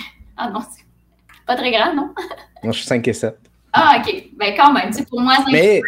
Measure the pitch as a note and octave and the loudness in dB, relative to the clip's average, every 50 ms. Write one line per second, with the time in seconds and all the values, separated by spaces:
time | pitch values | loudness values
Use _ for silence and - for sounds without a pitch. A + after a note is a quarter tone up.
0 | - - - - - - _ - A#3 G#3+ F#3+ - - - - - _ _ _ _ | -14 -16 -20 -20 -20 -18 _ -10 -8 -8 -8 -8 -10 -12 -16 -20 _ _ _ _
1 | _ _ _ _ _ _ - _ _ - B3 B3 B3 B3 A#3 - - F4 D#4+ C#4+ | _ _ _ _ _ _ -20 _ _ -6 -4 -2 -2 -2 0 0 0 0 0 -2
2 | - F#4 - G4 F4 - - - - _ _ - - A2+ A2 - - - C3 A#2+ | -4 -6 -8 -12 -14 -12 -14 -18 -20 _ _ -8 -6 -6 -6 -4 -4 -2 -2 0
3 | A#2 B2 G#2 - A#2+ G#2+ - - _ _ _ _ _ _ - C4+ D#4+ D4+ B3 A#3+ | 0 -2 -2 -2 -4 -6 -6 -10 _ _ _ _ _ _ 0 2 4 4 4 2
4 | - A4+ F#4+ - - - - - G#3 - - - C#4 D4 C4+ F#3+ F#3 A3 A3 A3 | 0 -4 -6 -8 -10 -16 -10 -6 -6 -2 2 4 4 4 4 2 0 -4 -6 -8
5 | - - B3 A#3+ B3 B3+ C4 C#4 C#4 C#4 G3 D#3 F3+ G#3 G#3 E3+ - | -8 -6 -4 -2 0 2 2 2 2 2 2 4 4 4 4 2 0